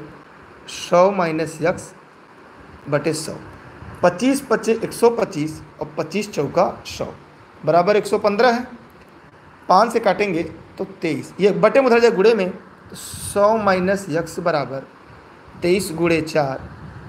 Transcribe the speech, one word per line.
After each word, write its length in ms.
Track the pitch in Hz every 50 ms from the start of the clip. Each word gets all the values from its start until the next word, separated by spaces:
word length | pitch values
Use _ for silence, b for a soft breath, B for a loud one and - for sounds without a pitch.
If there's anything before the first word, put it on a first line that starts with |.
| - - - - - - - - - - - - - -
सौ 420 | - - - - 175 175 185 202
माइनस 480 | 202 190 175 165 156 160 160 156 - -
एक्स 300 | 147 170 196 - - - - - - - - - - - - - - - - - - - - - - 143
बटे 240 | 147 143 147 160 147
सौ। 220 | - - 107 87 - - - - - - - - - - - - -
पच्चीस 380 | - 180 180 - 247 262 277 277
पच्चे 320 | - - 220 220 - 220 226 220 175
एक 80 | 151
सौ 180 | - - 233 240
पच्चीस 520 | 233 220 202 - - 151 151 156 - - - - - -
और 140 | 151 - - -
पच्चीस 340 | 156 - - 208 208 -
चौका 500 | - 160 143 127 - - 127 - - - -
सौ 200 | - - - - - - - - - - - - - - - -
बराबर 320 | 151 156 175 175 202 208
एक 100 | 208 -
सौ 120 | - 226 202
पन्द्रह 340 | 214 208 202 202 247 240
है। 140 | 233 247 240 - - - - - - - - - - - - - - - - - - - - -
पाँच 240 | 180 196 226 233
से 80 | 226 226
काटेंगे 420 | - 202 180 202 208 202 165 160 170 - - - - - - -
तो 60 | 196
तेईस, 480 | - - - - 160 143 127 - - - -
ये 100 | 185 202
बटे 300 | 175 170 185 220 214 269
में 60 | 269
उधर 140 | 247 233 233
जाए 100 | 233 233
गुणे 240 | 185 175 196 226 233
में, 160 | 208 185 185
तो 460 | 190 - - - - - - - -
सौ 600 | - - - - - - - - 202 202 208 226
माइनस 520 | 226 208 196 185 185 180 190 202 190 196 175
एक्स 280 | 147 165 165 160 - 190
बराबर 460 | 170 175 160 147 131 120 135 135 - - - - - - - - - - - - - - - -
तेईस 280 | - 175 185 202 - - 156
गुणे 260 | 160 170 170 165 160
चार, 400 | 160 - - 156 143 135 131 - - - - - - - - - -